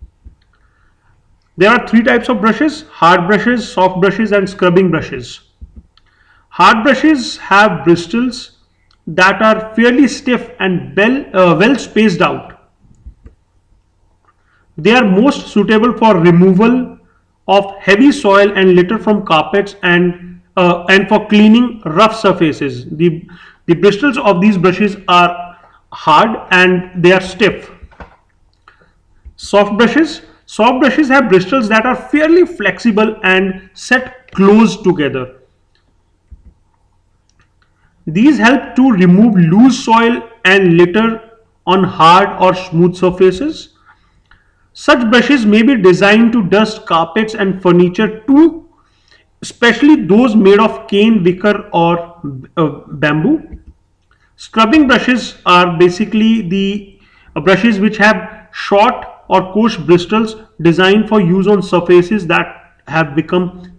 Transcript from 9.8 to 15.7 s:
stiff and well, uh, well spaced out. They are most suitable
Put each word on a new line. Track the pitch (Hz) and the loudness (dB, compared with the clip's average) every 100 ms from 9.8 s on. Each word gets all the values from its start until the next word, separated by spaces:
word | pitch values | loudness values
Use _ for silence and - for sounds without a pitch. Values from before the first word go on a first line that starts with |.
| 233 254 262 | 0 2 0
stiff | - - 240 - - | -2 -4 -4 -6 -8
and | 190 175 131 185 | -4 -4 -4 -2
well, | 214 269 277 | 0 -2 -4
uh, | 190 180 156 | 0 2 2
well | 214 269 | 0 0
spaced | - - 220 165 | -4 -2 0 0
out. | 160 131 - - _ _ _ _ - - _ _ _ _ _ _ _ _ _ _ _ _ _ _ _ - | -4 -4 -14 -20 _ _ _ _ -20 -20 _ _ _ _ _ _ _ _ _ _ _ _ _ _ _ -4
They | 160 | 0
are | 240 | 0
most | 214 185 262 - - | 2 2 0 -2 -4
suitable | 214 190 | -4 0